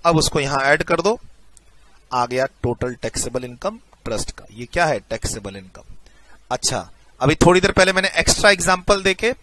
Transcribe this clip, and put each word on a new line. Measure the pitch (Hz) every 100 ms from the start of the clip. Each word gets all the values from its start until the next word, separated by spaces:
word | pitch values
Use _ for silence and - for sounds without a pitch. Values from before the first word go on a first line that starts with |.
| 165
अब | 160
उसको | - 156
यहां | 139 139
ऐड | 135 151
कर | - 170
दो, | 175 240 - - - - - - - - _
आ | 127 120
गया | 127 135 _
total | 123 120 127 123
taxable | 120 - 127 123 123
income | 123 190 226 _ _ -
trust | 107 -
का। | - -
ये | 107 120
क्या | 175 165
है? | 120
taxable | - 110 - 117 101 98
income। | 95 - - - - - - - -
अच्छा, | 127 - 120 90 - - _
अभी | 131 156
थोड़ी | 175 180
देर | 190
पहले | 185 185
मैंने | 185 190 165
extra | 160 - 208
example | 196 170 185 180 202
देके | 190 185 226 254